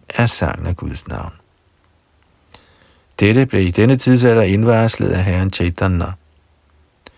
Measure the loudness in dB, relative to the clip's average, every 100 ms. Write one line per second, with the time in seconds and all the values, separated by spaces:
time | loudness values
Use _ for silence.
0 | -6 -2 -2 -2 -4 -4 -6 -6 -8 -10
1 | -10 -12 -12 -18 _ _ _ _ _ _
2 | _ _ _ _ _ -20 _ _ _ _
3 | _ -2 2 2 2 0 0 2 2 2
4 | 2 4 4 4 2 2 2 2 0 -2
5 | -2 -2 0 0 -2 -2 -4 -2 -2 -2
6 | -4 -10 _ _ _ _ _ _ _ _
7 | -20